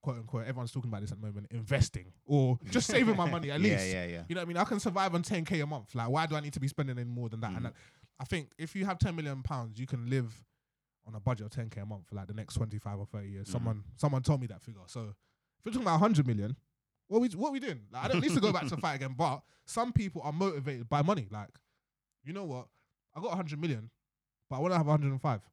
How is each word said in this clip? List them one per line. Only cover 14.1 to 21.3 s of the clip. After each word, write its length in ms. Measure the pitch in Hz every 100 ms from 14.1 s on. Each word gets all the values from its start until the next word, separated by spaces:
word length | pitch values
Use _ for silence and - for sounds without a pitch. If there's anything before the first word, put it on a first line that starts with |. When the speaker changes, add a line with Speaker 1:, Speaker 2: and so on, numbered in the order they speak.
| 135
Speaker 1:
told 180 | 127 147
me 60 | 123
that 140 | 95
figure. 180 | - 104 90
So 140 | 123
if 600 | 110 98 _ _ _ _ -
you're 60 |
talking 120 | 233 214
about 100 | 160
a 20 |
hundred 280 | 208 180 127
million, 300 | 110 101 135 _ _ _ _ _
what 140 | 214
we, 80 | 247
what 220 | 185 277
we 80 | 269
doing? 200 | 254 143 104
Like, 120 | 120
I 40 | 175
don't 120 | -
need 120 | 285
to 60 | 180
go 120 | 208
back 140 | 185 156
to 80 | 151
fight 180 | 170
again, 200 | 139 135 127
but 240 | 160 139 _ _
some 280 | - - 240
people 300 | 240 202 147
are 100 | 147
motivated 560 | 151 196 151 135 131 117
by 140 | 147
money. 240 | 147 196 104